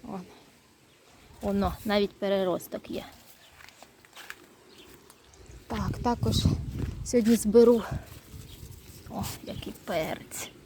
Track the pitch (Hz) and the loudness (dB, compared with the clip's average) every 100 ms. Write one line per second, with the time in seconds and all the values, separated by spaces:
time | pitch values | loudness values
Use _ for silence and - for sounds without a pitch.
0 | - 135 90 - - - - - - - | -10 -12 -12 -20 -20 -20 -20 -20 -20 -20
1 | - - - - 208 202 190 - - 208 | -20 -20 -20 -8 -2 2 0 0 0 2
2 | 202 - 202 196 185 170 - - - - | 2 -2 -2 0 2 -2 -4 -12 -8 -10
3 | - - - - - - - - - - | -10 -18 -20 -20 -20 -20 -20 -20 -20 -20
4 | - - - - - - - - - - | -20 -20 -18 -18 -20 -20 -20 -20 -20 -20
5 | - - - - - - - 220 190 - | -20 -20 -20 -20 -20 -20 -10 -6 -4 -2
6 | 247 240 220 - - - - - - - | -2 0 0 2 2 2 -4 -6 -6 -6
7 | - 247 220 226 214 214 233 240 190 - | 0 2 6 4 6 10 10 8 4 -8
8 | - - - - - - - - - - | -8 -18 -18 -18 -18 -18 -18 -18 -20 -20
9 | - - 196 - - - - - - 175 | -12 -8 -8 -8 -10 -10 -10 -12 -4 -2
10 | 160 - - - - - | -2 -6 -10 -12 -12 -14